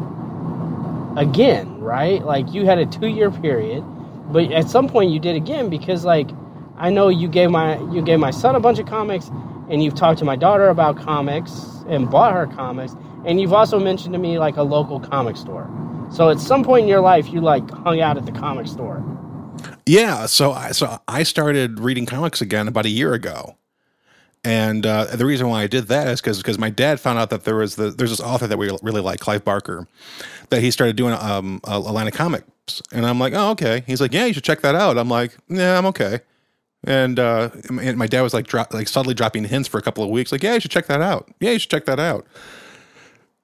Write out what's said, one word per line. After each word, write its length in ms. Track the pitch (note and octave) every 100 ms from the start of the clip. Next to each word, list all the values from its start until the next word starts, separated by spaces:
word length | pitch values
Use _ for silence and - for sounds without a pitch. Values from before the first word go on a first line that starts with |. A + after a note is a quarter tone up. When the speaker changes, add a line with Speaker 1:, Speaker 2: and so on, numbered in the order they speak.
| - - - - - - - - - - - -
Speaker 1:
again, 600 | D3 C#3 C4 A#2+ F#2 -
right? 440 | A2 B2 D#3+ G3
Like, 300 | D3+ C#3 B2+
you 120 | F#3+ F#3+
had 120 | F3+
a 80 | C3+
two-year 460 | - A3 G#3+ G3+
period, 520 | - D#3+ B2 A2 C3 - - - - -
but 200 | D#3 D#3+
at 180 | D#3+ D#3+
some 180 | A#3+ C4+
point 220 | A#3+ F#3+
you 100 | D#3
did 160 | E3+ E3
again 340 | D#3+ D4+ A3+
because, 360 | D3+ - F3+ F3
like, 240 | D#3+ C3+ - - - - -
I 120 | E3+
know 200 | G3 G3
you 180 | F3+ E3+
gave 240 | E3+ F3+
my, 260 | E3+ D#3+ - E3+
you 100 | F3
gave 180 | D#3+ E3
my 120 | C#3
son 240 | - B3 C4
a 40 |
bunch 200 | A#3 A3
of 80 | F#3
comics, 420 | A3 G#3+ F#3+ - - - - -
and 140 | D3+
you've 100 | D3+
talked 260 | C#3+ E3+ D#3+
to 60 | D3+
my 100 | C3
daughter 340 | E3+ G3+ G3
about 280 | F3 D3+ D3
comics 540 | - D3 C#3 D3 E3+ - - - -
and 220 | D3 A#2+
bought 240 | C#3+ A3+
her 140 | F#3 C#3
comics, 480 | - B2+ B2+ B2+ - - - E3+
and 140 | F3+
you've 140 | F#3+
also 260 | G3+ A3 G#3+
mentioned 340 | F#3+ F#3+ E3+
to 60 | F3+
me, 200 | F3 E3
like, 180 | D#3 D3+
a 60 |
local 360 | C#3+ D3 D3 C#3
comic 380 | - C#3 A#2+ -
store. 320 | - - - - - - -
So 180 | - D#3+
at 100 | D3+
some 240 | - C4+
point 200 | B3+ B3+
in 40 | G#3+
your 140 | G3
life, 280 | F#3 F3 C#3+
you, 100 | E3
like, 300 | E3 C#3 A2
hung 320 | - F3 E3
out 160 | D#3+ C#3+
at 80 | A#2+
the 60 |
comic 360 | - D3 C3 A#2
store. 360 | - A2 F#2+ - - - - - - - - -
Speaker 2:
Yeah, 400 | F#3 A3+ A#2+ A2+
so 280 | - C#3+
I, 180 | B2+ B2+
so 260 | - C#3 A2+ -
I 140 | B2+
started 560 | D#3 - D3 C#3+ B2 A2
reading 260 | A#2+ B2 A#2+
comics 340 | B2+ E3 -
again 260 | G2+ G#2+ G#2+
about 180 | A2 G#2+
a 40 |
year 240 | A2 D3
ago. 440 | A#2+ F2+ D#2 - - _ _ _ _ _ _ _ _
And, 400 | A#2+ A2+ A2 A2 G#2+
uh, 180 | G#2+ A2
the 200 | A#2+ C3
reason 240 | C#3 B2
why 120 | A2
I 60 | G#2
did 200 | B2+ G#2+
that 180 | C3+ C#3
is 120 | A#2+
'cause, 220 | B2 G2
'cause 160 | - G2+
my 140 | A2
dad 280 | G#2 C#3 C#3+
found 200 | B2+ A#2
out 100 | A2+
that 140 | G#2
there 140 | - A2
was 180 | G#2 -
the, 160 | G#2+
there's 180 | - A#2+
this 100 | G#2
author 280 | A2+ B2+ A#2
that 100 | G#2
we 140 | G2+ F#2+
really 200 | G#2+ G#2+
like, 180 | F#2+ -
Clive 260 | - G#2 G#2
Barker, 420 | G2 - F2 - _ - - - - -
that 120 | B2
he 100 | A#2+
started 240 | - A#2+ A2
doing, 180 | B2
um, 480 | A2+ A2 G2 F#2+ F#2+
a, 120 | - G2+
a 160 | G#2
line 160 | G#2+ G#2+
of 60 |
comics. 680 | - E3 A#2+ - _ - - -
And 140 | A#2+ A#2+
I'm 140 | B2
like, 140 | C3 F#3+
"Oh, 160 | G3+
okay." 320 | G#3+ B2 A#2 B2
He's 160 | B2+
like, 120 | C3
"Yeah, 120 | D3 B3
you 80 |
should 100 | C#3
check 180 | - D3+
that 120 | C#3
out." 240 | D#3+ G3+ -
I'm 120 | A#2+
like, 280 | A#2+ A#2+ - _
"Yeah, 300 | F#3 F3+ F#3
I'm 80 | F#3+
okay." 340 | F#3 G2+ A#2+ - _ _ _ _ _
And, 360 | - C3+ C3 B2
uh, 300 | A#2+ A2+ A#2 C3+ -
and 260 | B2+ B2+ B2
my 100 | A2
dad 160 | B2+
was, 100 | B2+
like, 140 | A#2 A2
dro-, 180 | A#2 A2
like, 160 | A2 G#2
subtly 260 | C3+ C3
dropping 300 | A#2 A2 G#2+
hints 240 | G#2 C3+ C3
for 100 | G#2+
a 60 |
couple 200 | A2+ -
of 60 | G2+
weeks, 220 | A#2 B2+
like, 100 | C#3
"Yeah, 140 | G3+ A#3+
you 40 |
should 120 | -
check 160 | F#3 -
that 140 | C#3+
out. 280 | F3+ E3+ - -
Yeah, 120 | G#3
you 80 | A3+
should 100 | -
check 160 | D#3 D#3
that 140 | C3+
out." 260 | E3 A#2+ - - - - - - _ - - _ _ _